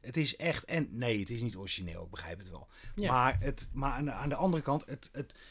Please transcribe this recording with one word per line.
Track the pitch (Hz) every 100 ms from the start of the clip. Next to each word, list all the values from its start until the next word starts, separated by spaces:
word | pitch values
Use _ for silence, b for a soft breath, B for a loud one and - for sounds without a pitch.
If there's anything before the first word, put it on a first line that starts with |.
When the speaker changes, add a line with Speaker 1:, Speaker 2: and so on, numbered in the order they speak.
Speaker 1:
Het | - 139
is | 147 -
echt, | 190 156 -
en | 165 147
nee, | 113 120 110
het | 98
is | 117
niet | 120 95
origineel, | 98 - 90 82
ik | 87
begrijp | - 80 87
het | 92
wel. | 82 - B B -
Speaker 2:
Ja. | 196
Speaker 1:
Maar, | 127 123 127
het, | 139 139 -
maar | 131 135
aan | 127 143
de, |
aan | 110 143
de | 139
andere | 185 165
kant, | 143 139 -
het, | 135 -
het, | - 143 - B